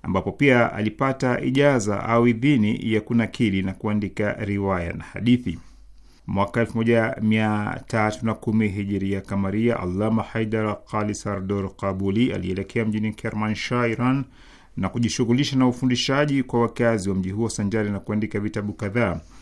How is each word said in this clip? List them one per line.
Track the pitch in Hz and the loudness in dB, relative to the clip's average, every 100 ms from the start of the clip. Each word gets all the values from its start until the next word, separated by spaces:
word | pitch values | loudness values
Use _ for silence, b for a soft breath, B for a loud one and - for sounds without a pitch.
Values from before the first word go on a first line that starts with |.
ambapo | - 92 98 | 0 -2 -2
pia | - 143 123 - | 2 4 6 4
alipata | 98 107 - 135 131 127 120 | 0 -4 0 -2 0 -2 0
ijaza | 127 131 143 127 104 101 | 0 4 4 4 0 -2
au | - 117 120 | 2 4 4
idhini | 113 135 139 104 117 113 | 4 4 4 4 0 0
ya | 110 | -2
kunakili | - 117 110 - 113 95 | 2 0 0 0 2 2
na | 95 | -2
kuandika | 98 107 107 101 - 104 | -4 -2 -2 -2 -2 -2
riwaya | - 104 101 98 90 85 | -2 -4 -2 0 -2 -4
na | - | -8
hadithi. | - 98 110 123 - 82 - - - - b b - | -10 -2 2 2 2 -8 -14 -20 -20 -20 b b -4
Mwaka | 95 101 123 | -2 0 0
elfu | 113 113 | 0 0
moja | 113 117 110 - | 2 4 2 0
mia | 110 110 110 104 104 82 - | 2 2 2 0 -4 -6 -4
tatu | 113 107 107 | 0 0 -2
na | 113 | -4
kumi | 107 - 110 107 | -4 0 0 0
Hijiria | 98 98 98 98 98 | -2 -2 -2 -2 -4
Kamaria, | - 98 98 104 117 113 | -4 -4 -2 0 0 0
Allama | 90 92 110 113 | -2 -2 0 0
Haidar | 101 117 107 110 107 104 - | -2 -4 -2 -2 -2 -4 -6
Qali | 110 104 | -4 -4
Sardor | 104 107 98 95 101 95 | -4 -6 -6 -2 -2 -4
Qabuli | - 98 95 98 101 123 | -4 -4 -2 0 2 0
alielekea | 98 90 92 95 117 | 0 -4 -4 -4 -2
mjini | 110 107 110 | -2 -2 -2
Kermanshah, | 107 113 104 107 107 - 123 120 | -4 -6 -4 -2 -4 -2 0 0
Iran, | 113 123 135 127 B B B B - | 0 2 0 -2 B B B B -6
na | 95 | -4
kujishughulisha | 120 117 - 117 123 143 | 0 -2 0 2 2 2
na | 131 127 | 4 2
ufundishaji | 123 131 123 - 139 147 139 | 2 0 0 2 2 2 0
kwa | 127 120 | 0 0
wakazi | 113 - 117 110 95 | 0 2 2 2 0
wa | |
mji | 95 92 | -2 -2
huo | 101 113 | -2 -2
sanjari | - 101 110 104 | -2 0 0 0
na | 98 | -4
kuandika | - 107 107 104 | -2 -2 -2 -2
vitabu | 104 107 104 | -4 -4 -6
kadhaa. | 95 104 113 110 80 - B | -6 -4 0 0 -2 -10 B